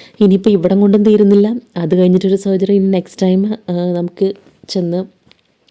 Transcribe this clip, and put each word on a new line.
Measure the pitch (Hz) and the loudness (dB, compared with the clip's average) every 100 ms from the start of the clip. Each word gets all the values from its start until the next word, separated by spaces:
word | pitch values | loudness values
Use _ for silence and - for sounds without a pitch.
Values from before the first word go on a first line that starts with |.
| - - | -12 0
ഇനിയിപ്പോൾ | 202 190 214 | 2 2 0
ഇവിടം | 196 175 190 | 0 0 0
കൊണ്ടും | 202 208 | 2 2
തീരുന്നില്ല. | 214 208 202 202 214 240 - 185 | 2 4 4 2 2 -4 -10 -8
അത് | 165 | -2
കഴിഞ്ഞിട്ടൊരു | 180 180 185 190 190 | 2 2 2 0 -2
സർജറി | 196 190 196 | -2 -2 0
ഇനി | 202 190 | 0 0
നെക്സ്റ്റ് | 185 180 - 185 | -2 -4 -2 0
ടൈം, | 185 202 214 - | 0 -2 -6 -8
ആ, | 175 180 | -6 -4
നമുക്ക് | 175 175 - 190 196 _ _ - | -4 -6 -4 -6 -6 _ _ -10
ചെന്ന് | 190 175 175 190 _ _ _ _ _ _ | -6 -4 -6 -8 _ _ _ _ _ _